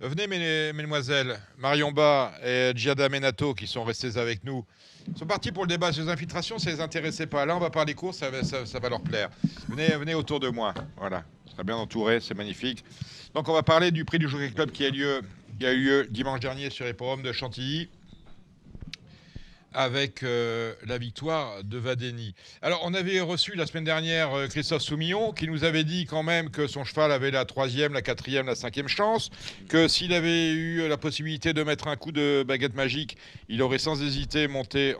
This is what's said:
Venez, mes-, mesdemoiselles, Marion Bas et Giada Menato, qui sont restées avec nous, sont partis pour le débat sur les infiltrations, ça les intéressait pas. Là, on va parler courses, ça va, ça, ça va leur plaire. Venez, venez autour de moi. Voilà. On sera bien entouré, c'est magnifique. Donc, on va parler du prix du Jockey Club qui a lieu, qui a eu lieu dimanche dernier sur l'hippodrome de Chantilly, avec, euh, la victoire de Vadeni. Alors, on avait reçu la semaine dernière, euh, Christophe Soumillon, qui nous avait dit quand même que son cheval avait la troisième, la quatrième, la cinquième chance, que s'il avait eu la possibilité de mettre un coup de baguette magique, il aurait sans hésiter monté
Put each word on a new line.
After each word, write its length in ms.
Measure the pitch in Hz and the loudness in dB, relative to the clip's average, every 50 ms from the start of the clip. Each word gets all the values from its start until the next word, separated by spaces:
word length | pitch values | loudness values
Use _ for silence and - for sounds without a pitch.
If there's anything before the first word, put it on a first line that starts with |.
Venez, 280 | 110 127 135 170 208 202 | -6 -4 -4 -4 -2 -2
mes-, 440 | 196 175 170 160 156 156 156 151 | -2 -2 0 0 0 0 0 -2
mesdemoiselles, 640 | 151 151 151 151 151 147 131 127 147 139 131 127 117 107 101 - - - | -2 -6 -4 -2 -2 -2 0 2 2 2 2 0 -2 -6 -10 -16 -10 -2
Marion 320 | 123 135 143 147 151 147 | 2 2 4 4 2 2
Bas 420 | 143 147 151 147 147 139 127 117 - - 123 | 4 6 8 8 8 6 4 2 -2 -4 -2
et 240 | 123 123 127 127 127 123 | 0 2 4 4 4 2
Giada 320 | 120 110 143 139 135 143 135 | 2 2 2 4 4 4 4
Menato, 460 | 139 139 135 135 120 - 147 147 127 | 4 2 2 0 0 2 0 -2 -2
qui 120 | 95 104 | -2 -6
sont 160 | - - 127 | -6 -6 -2
restées 340 | 113 113 113 - - 127 107 123 | -2 -2 -2 -2 -4 -4 -2 0
avec 260 | 117 117 117 101 - | 0 0 -2 -4 -4
nous, 200 | 135 139 131 107 - _ _ - - - - - - - | -6 -6 -6 -6 -10 _ _ -20 -20 -20 -16 -12 -10 -10
sont 100 | - 160 | -8 -2
partis 240 | 165 202 190 - 233 | -2 -2 -2 -2 -4
pour 140 | 180 185 190 | -4 -2 -2
le 40 | 175 | 0
débat 220 | 170 175 180 175 | 0 2 2 0
sur 120 | 151 147 160 | 0 0 -2
les 60 | 165 | -2
infiltrations, 480 | 175 143 165 170 165 180 165 - 226 220 | -4 -4 -6 -6 -6 -6 -6 -6 -6 -4
ça 100 | 170 175 | -2 -2
les 100 | 165 143 | -2 -2
intéressait 460 | 160 156 - 165 151 156 - - 160 | -4 -4 -4 -4 -4 -4 -4 -4 -6
pas. 180 | 135 - 147 139 | -2 0 0 2
Là, 120 | 151 170 | 2 2
on 40 | 180 | 2
va 100 | 170 160 | 0 0
parler 240 | - 160 151 147 143 | 2 2 2 2 0
courses, 240 | - 165 185 180 - | -4 -6 -6 -6 -4
ça 120 | 151 135 | -6 -4
va, 140 | 131 135 123 | -2 -2 -2
ça, 200 | - 135 135 123 | -2 -2 -4 -6
ça 140 | 101 - 127 | -6 -6 -4
va 100 | 120 123 | -2 -2
leur 120 | 120 113 | -2 -2
plaire. 280 | - - 113 107 101 87 - - - - - - - - | -2 -2 -2 -2 -2 -2 -2 -2 -2 -2 -2 -6 -8 -8
Venez, 200 | 110 139 156 160 156 147 | -4 2 2 2 2 2
venez 160 | 143 160 165 | 0 0 0
autour 240 | 160 139 - 147 139 | 0 0 0 0 0
de 100 | 127 127 | 0 0
moi. 260 | 117 117 110 104 87 - 80 76 - | 0 0 -2 -2 -2 -4 -10 -12 -10
Voilà. 280 | - 95 98 95 87 82 - - - - | -8 -4 -2 -2 -4 -4 -8 -16 -20 -20
On 40 | - | -16
sera 140 | - - 95 | -10 -8 -4
bien 120 | 95 113 | -2 -2
entouré, 440 | 117 110 92 - 113 107 110 113 117 | -2 -2 -2 -2 0 4 4 4 4
c'est 140 | 110 - - | 2 -2 -6
magnifique. 480 | 98 107 104 92 - - 127 123 - - - - - - - - - - - - | -6 -6 -8 -6 -4 -4 -4 -4 -6 -10 -18 -16 -16 -16 -14 -14 -18 -18 -6 -4
Donc, 140 | 151 147 139 | -4 0 2
on 40 | |
va 120 | 160 160 151 | 2 4 6
parler 260 | - 160 165 175 180 | 6 6 8 6 6
du 140 | 170 160 156 | 4 2 0
prix 160 | - - 165 | 0 2 2
du 80 | 160 143 | 2 2
Jockey 220 | 131 147 143 135 | 0 -2 -4 -2
Club 200 | 107 151 156 127 | 0 0 -2 -2
qui 160 | - - 139 | 0 0 0
a 40 | 139 | 0
lieu, 320 | 135 139 139 143 139 131 101 98 - - - - 110 104 | 2 0 0 0 0 -2 -4 -8 -14 -20 -18 -16 -8 -2
qui 80 | 127 | 2
a 60 | 127 | 2
eu 120 | 127 127 131 | 4 4 6
lieu 220 | 135 139 139 131 127 | 6 6 6 4 2
dimanche 300 | 113 110 131 139 135 127 | -2 -2 -2 -2 -2 -2
dernier 300 | 117 131 131 139 143 139 | -4 -4 -6 -6 -6 -8
sur 140 | - - 131 | -6 -6 -6
l'hippodrome 360 | 120 113 - 123 127 135 135 | -6 -6 -4 -4 -4 -4 -4
de 100 | 131 131 | -4 -6
Chantilly, 560 | 117 - 135 123 107 120 127 131 147 160 175 - - - - - - - - - - - - - - - - - - - - - - - - - - - - - - - - - - - _ _ - | -4 -4 -6 -6 -6 -6 -4 -2 -2 -2 -4 -6 -12 -20 -20 -20 -20 -20 -20 -20 -20 -20 -20 -20 -20 -20 -20 -18 -16 -14 -14 -14 -14 -16 -18 -20 -20 -20 -20 -18 -18 -18 -18 -18 -20 -20 _ _ -2
avec, 480 | 131 135 127 123 139 139 135 - - | -2 0 0 0 0 -2 -2 -4 -6
euh, 520 | 131 127 120 120 120 117 113 113 117 113 110 - - | -4 -2 0 0 0 0 -2 -2 -4 -6 -8 -10 -8
la 120 | 113 123 123 | -6 -6 -4
victoire 680 | 120 120 107 - 135 160 160 156 143 120 104 98 98 | -6 -8 -8 -6 -4 -2 -2 -2 -2 -4 -6 -8 -8
de 140 | 104 113 123 | -8 -6 -4
Vadeni. 560 | 117 127 127 120 123 127 120 117 113 104 90 - - - - - | -2 -2 -2 -2 -2 -6 -6 -8 -10 -10 -12 -14 -20 -20 -14 -4
Alors, 220 | - 147 175 170 165 | -2 -2 -2 0 -2
on 80 | 175 | -2
avait 280 | 180 190 180 180 196 190 | -2 0 0 0 0 0
reçu 340 | 180 160 180 170 - - 208 | 0 0 0 0 0 -2 -2
la 100 | 175 160 | -2 -4
semaine 200 | - - 165 160 | -2 -4 -2 0
dernière, 500 | 160 160 160 160 165 165 165 160 143 135 | 0 2 2 2 2 2 2 2 2 2
euh, 120 | 139 139 | 0 -2
Christophe 360 | 135 - 147 147 - 170 147 | -2 -2 -4 0 0 0 0
Soumillon, 500 | - - 151 151 160 170 185 208 226 220 | 0 -2 -2 -2 -2 0 0 0 0 -2
qui 160 | - - 160 160 | -2 -4 -4 -4
nous 160 | 160 151 147 | 0 0 2
avait 180 | 165 156 160 156 | 2 4 2 2
dit 200 | 156 165 180 175 | 2 0 -2 -2
quand 180 | - 151 160 | -2 -2 -2
même 280 | 156 160 170 170 165 147 | 2 2 2 2 0 0
que 160 | 107 151 147 | -2 -2 -2
son 180 | 143 - 147 135 | -2 -2 -6 -8
cheval 260 | - - 156 151 151 | -2 2 4 6 6
avait 200 | 143 131 131 139 | 6 4 2 2
la 160 | 135 135 123 | 2 2 0
troisième, 480 | - - 135 135 131 120 135 147 147 143 | 0 0 0 0 0 2 2 2 2 2
la 80 | 131 | 0
quatrième, 420 | - - 123 - - 127 135 135 131 | -2 -2 -2 -4 -4 -2 0 0 0
la 100 | 131 120 | 0 -2
cinquième 340 | - - 117 104 135 139 135 | -2 -4 -4 -4 -4 -2 -2
chance, 420 | - - 202 214 226 220 - - - - - - - - - - | 0 2 4 4 4 2 0 -4 -8 -12 -14 -14 -14 -14 -4 4
que 180 | 156 160 165 160 | 6 6 6 6
s'il 240 | - - 175 180 | 6 2 2 2
avait 400 | 180 175 165 170 170 170 165 160 | 2 2 4 4 4 4 4 2
eu 340 | 160 160 160 165 170 165 165 | 2 0 0 0 0 0 0
la 120 | 156 147 139 | 0 0 0
possibilité 560 | - 156 139 - 147 156 156 143 - 165 156 | 0 -4 -4 -4 -4 -6 -6 -2 0 0 2
de 80 | 151 | 2
mettre 260 | 156 151 147 - - 156 | 2 2 0 0 0 -4
un 80 | 147 | -4
coup 160 | - - 160 | -4 -6 -4
de 320 | 160 151 147 143 143 139 135 | 0 2 4 4 4 4 4
baguette 280 | 123 135 127 131 143 107 | 2 2 0 0 0 0
magique, 420 | 139 135 135 123 147 156 117 - - - - - - - - | 0 0 0 0 -2 -4 -6 -10 -14 -18 -20 -20 -18 -8 -4
il 140 | - 120 | 0 2
aurait 160 | 131 127 131 127 | 2 4 2 2
sans 240 | - 160 156 139 | 2 0 0 0
hésiter 440 | 143 147 135 143 139 120 - 151 151 | 0 -2 -2 -2 -2 0 2 2 2
monté 480 | 143 139 139 127 - - 143 139 135 120 | 2 0 -2 -4 0 2 2 2 2 2